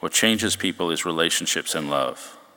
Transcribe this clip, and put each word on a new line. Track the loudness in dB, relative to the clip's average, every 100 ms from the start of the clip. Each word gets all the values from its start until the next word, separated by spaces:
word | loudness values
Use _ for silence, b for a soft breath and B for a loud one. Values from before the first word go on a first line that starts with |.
What | 0
changes | 2 4 4 2 0
people | -2 -2 -2
is | 0 -2
relationships | 2 2 2 -2 -2 -2
and | -4 0
love. | 0 0 -4 -14 -18 -20